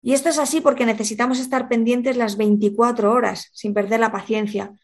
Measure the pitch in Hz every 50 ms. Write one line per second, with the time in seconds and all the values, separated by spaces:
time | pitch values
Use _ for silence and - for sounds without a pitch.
0 | - 240 262 277 277 330 311 302 294 - 311 320 - 294 262 - 247 233 214 214
1 | 214 208 226 208 240 247 254 254 262 254 269 262 254 - 247 233 226 233 240 247
2 | 240 269 254 247 233 214 202 202 214 208 208 208 208 202 202 214 233 240 240 233
3 | 208 202 226 247 233 196 185 170 - _ _ - - 208 202 208 202 196 220 226
4 | 226 214 208 196 190 - 220 214 214 208 208 196 196 202 - _